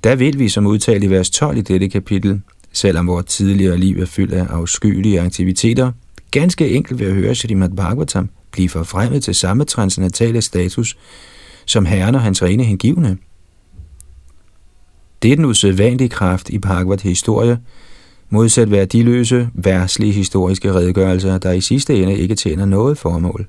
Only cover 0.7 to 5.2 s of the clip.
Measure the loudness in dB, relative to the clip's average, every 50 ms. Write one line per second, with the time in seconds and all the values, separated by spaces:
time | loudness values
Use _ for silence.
0.7 | 2 0 2 2 2 2 2 2 2 2 2 0 -2 -2 -2 0 -2 -2 -2 0
1.7 | 0 0 0 0 -2 -4 -4 -2 -4 -2 0 0 -2 -2 -6 _ -20 -20 -20 -12
2.7 | -10 -2 0 0 2 2 0 0 -2 -2 -4 -6 -4 -2 0 2 2 2 2 2
3.7 | 2 2 0 0 0 0 -4 -6 -2 -4 -4 -2 0 -2 -2 -2 -4 -6 -4 -4
4.7 | -6 -2 0 0 0 2 0 0 2 2